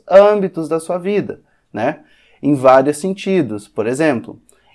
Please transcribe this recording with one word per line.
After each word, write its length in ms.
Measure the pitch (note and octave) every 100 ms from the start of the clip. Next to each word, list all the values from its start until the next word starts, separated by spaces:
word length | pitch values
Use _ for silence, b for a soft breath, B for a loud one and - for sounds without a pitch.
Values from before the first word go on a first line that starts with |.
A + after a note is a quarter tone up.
| -
âmbitos 600 | G3 G3+ G#3 F#3+ F3+ D3+
da 100 | D#3+
sua 180 | E3 F3+
vida, 440 | F3+ G#3 B2 - _ _ _
né? 280 | G#2+ B2+ D3+ b b b b
Em 100 | C#3+
vários 440 | C#3+ C3 C3 C3+ D3
sentidos. 680 | F#3+ F#3+ G3 F#3+ A#2+ G#2+ -
Por 200 | - G#2+
exemplo, 520 | C3 D#3 A#2+ - - _ b b